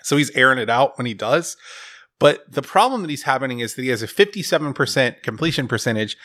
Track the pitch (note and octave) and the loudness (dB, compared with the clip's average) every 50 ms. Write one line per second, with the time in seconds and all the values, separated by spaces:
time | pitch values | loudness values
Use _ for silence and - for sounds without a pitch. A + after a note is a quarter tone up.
0 | - - C#3+ D3 C#3+ - - C3 B2+ C3+ C3 B2+ A2 A2+ A2+ B2 C#3 C3+ - - | -4 -2 0 0 0 0 2 4 4 4 4 2 0 0 2 2 2 2 0 -4
1 | B2 A#2+ G#2+ F#2+ G#2 A2+ C#3 E3+ E3+ - - _ - - - - - - - - | -6 -6 -6 -6 -2 0 0 0 0 -4 -12 _ -18 -20 -20 -20 -20 -20 -20 -20
2 | - _ _ - C#3+ D3 - - - _ - C#3+ B2+ - - F#3+ A3+ C4 C4+ A3+ | -20 _ _ 4 4 4 4 4 -6 _ -8 -8 -8 0 2 4 4 4 0 -4
3 | F3+ D#3 D3 B2+ - C#3+ C3 C3 C3+ C3 B2 A#2+ A#2 A2 - B2+ B2+ B2+ B2 G#2+ | -6 -6 -8 -6 -2 -2 0 0 0 -4 -4 -6 -6 -8 -6 -6 -2 -2 -2 -2
4 | A2+ - - - G3+ G3+ - G3+ - - F3 D#3 D3+ C#3+ C3+ - C3+ - - C#3 | -4 -8 2 2 2 2 2 -8 -4 0 0 0 0 -2 -2 -2 -2 0 2 0
5 | B2+ A#2+ - _ - B2 A2 - D#3+ E3+ - - C3 A2+ A#2+ A2 - B2+ A2 A2 | 0 0 -2 _ -10 -10 -6 -4 -4 -2 -2 -2 -2 -2 -2 -2 -2 -2 -2 -2
6 | A2 G#2 - _ - | -4 -6 -8 _ -16